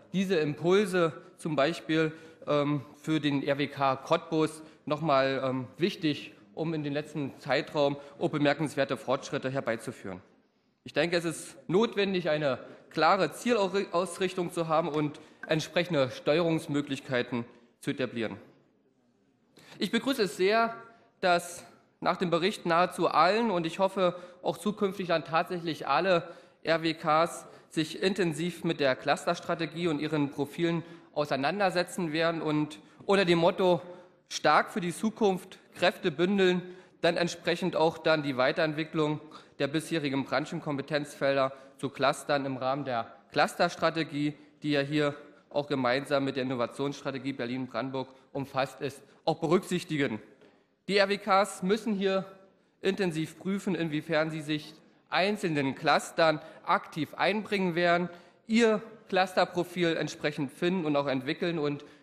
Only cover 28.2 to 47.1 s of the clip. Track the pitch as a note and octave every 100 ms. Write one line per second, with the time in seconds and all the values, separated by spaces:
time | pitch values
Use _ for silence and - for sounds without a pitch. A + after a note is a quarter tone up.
28.2 | E3+ D3 F3 - E3+ D#3+ C#3 B2+ C#3+ D3+
29.2 | - F3 - E3 D#3+ D#3+ F3 C#3+ D3 D3+
30.2 | C#3+ C#3+ C#3 - E3+ E3+ E3 - - -
31.2 | D3 C#3 C#3+ G3+ F#3+ F3 F3 - E3 D#3
32.2 | E3 E3 D3+ D3+ D3+ - - - - G3
33.2 | F3+ E3+ F3 F#3+ F#3 E3+ - - - _
34.2 | _ - D3+ D3+ - A3 F3 - A3 -
35.2 | G#3 F3+ - - _ - F3 - F3+ C#3+
36.2 | F3+ G3+ F#3 F3+ F3 - - _ E3 F3
37.2 | E3+ - F3+ D#3+ F3+ - D#3+ D#3+ D#3+ D#3
38.2 | C#3+ B2 C3 E3 D#3 D3+ D#3+ D#3+ D3+ D3+
39.2 | - - - - C#3 D#3 D#3 D#3+ C#3+ C3+
40.2 | B2+ C3+ D3+ E3 D#3 C#3 C#3 D3+ C#3+ -
41.2 | C#3 C#3 C3+ - - - C3 - C3+ D3+
42.2 | - C#3+ C3+ C3 C3 C#3+ C3 A#2 A2+ -
43.2 | _ C#3+ F#3 - F3 - E3 D#3+ D3+ D3
44.2 | D3 D3 - _ D3 C#3+ C#3 D3+ D3 G#2+
45.2 | - - _ C#3+ C#3+ C#3 B2 C3 C#3 C#3
46.2 | C3+ C3+ B2+ B2+ A#2 A#2+ C#3 C#3 C#3+